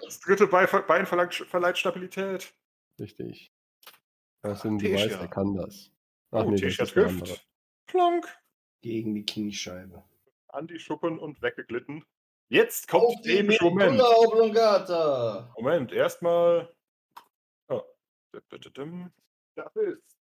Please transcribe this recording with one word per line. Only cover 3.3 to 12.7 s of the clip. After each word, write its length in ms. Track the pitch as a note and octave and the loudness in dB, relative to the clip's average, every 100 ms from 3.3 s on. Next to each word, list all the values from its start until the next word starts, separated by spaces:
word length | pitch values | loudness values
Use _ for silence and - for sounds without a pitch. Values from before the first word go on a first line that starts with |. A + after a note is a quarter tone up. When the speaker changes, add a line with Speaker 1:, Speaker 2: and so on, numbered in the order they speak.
| - - _ _ _ - - _ _ _ _ | -14 -20 _ _ _ -20 -20 _ _ _ _
Speaker 2:
Das 160 | G#2 G2+ | -10 -8
ist 60 | |
ein 140 | A2 G#2+ | -4 -2
Speaker 1:
Tesha. 280 | G2+ G2 A2 | -2 0 -2
Speaker 2:
Beweis, 120 | F#2+ | -4
der 100 | F2+ | -8
kann 260 | - G2 | -4 -4
das. 360 | F#2+ E2 - - _ _ _ _ | -4 -8 -14 -20 _ _ _ _
Ach 120 | A2+ | -4
Speaker 1:
Oh, 60 | A2 | 0
Speaker 2:
nee, 20 | |
das 80 | G2+ | 0
Speaker 1:
Tesha 220 | F#2+ F#2 | -2 -4
Speaker 2:
ist 100 | A#2 F3 | -2 0
der 80 | |
Speaker 1:
trifft. 180 | G#3+ F#2 | 0 0
Speaker 2:
andere. 160 | F2+ F2 _ _ _ _ _ | -8 -12 _ _ _ _ _
Speaker 1:
Plonk. 500 | F#4 F4 F4 E4+ - _ _ _ _ | 0 2 0 -6 -16 _ _ _ _
Speaker 3:
Gegen 320 | A#2 A2+ A2 | -8 -6 -4
die 100 | G#2 | -6
Kniescheibe. 800 | G#2 G#2+ G#2 G2 G2 F2+ F#2+ E2+ - _ _ _ _ | -6 -8 -8 -8 -12 -14 -16 -20 -20 _ _ _ _
Speaker 1:
An 180 | C#3 E3 | -14 -14
die 100 | E3+ | -14
Schuppen 400 | - D#3 E3+ D#3+ | -12 -6 -6 -6
und 240 | D3+ C#3 | -12 -6
weggeglitten. 640 | A#2+ - - A#2+ - D3+ - _ _ _ - | -6 -6 -10 -10 -10 -16 -18 _ _ _ 0
Jetzt 380 | D3 A3+ | 2 2